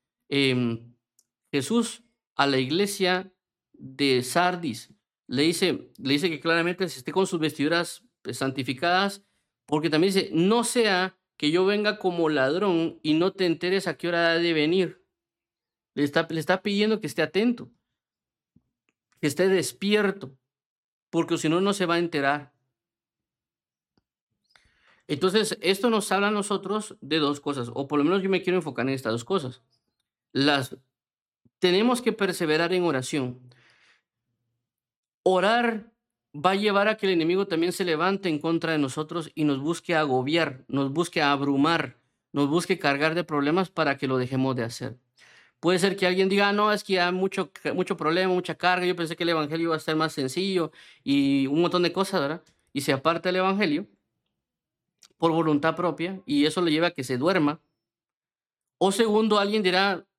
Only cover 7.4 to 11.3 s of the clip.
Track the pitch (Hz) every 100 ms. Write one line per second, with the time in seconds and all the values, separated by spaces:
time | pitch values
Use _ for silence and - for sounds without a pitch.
7.4 | 156 156 147 170 165 - _ _ - -
8.4 | 135 131 127 127 170 185 196 202 _ _
9.4 | _ _ - 151 156 156 190 185 - 160
10.4 | 185 233 233 247 220 180 185 _ _